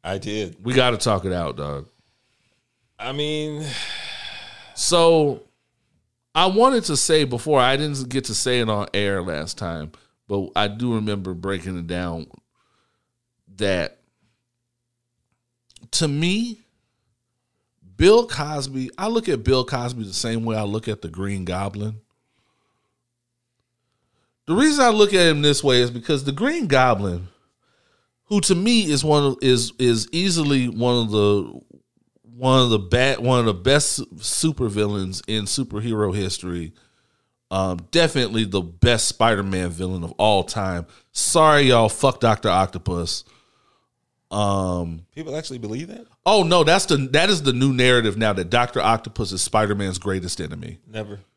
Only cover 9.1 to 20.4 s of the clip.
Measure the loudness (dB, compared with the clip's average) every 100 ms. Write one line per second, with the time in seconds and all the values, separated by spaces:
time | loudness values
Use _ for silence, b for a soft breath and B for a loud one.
9.1 | -2 -4 -8 -8 -8 -8 -8 -12 b b
10.1 | b _ -6 -4 -2 -2 -2 -4 -2 -4
11.1 | -6 -8 -8 -6 -8 -8 -10 -6 -6 -6
12.1 | -8 -12 -20 _ _ _ _ _ _ _
13.1 | _ _ _ _ -4 -2 -2 -4 _ _
14.1 | _ _ _ _ _ _ _ _ _ _
15.1 | _ _ _ _ _ _ -20 -8 -2 -2
16.1 | 0 0 -2 -4 -10 _ _ _ _ _
17.1 | _ _ _ _ _ _ _ _ 2 6
18.1 | 6 2 -6 -6 -6 -6 -6 -8 -6 -4
19.1 | -2 -2 -2 2 0 0 -4 -6 -8 -8
20.1 | -6 -4 -4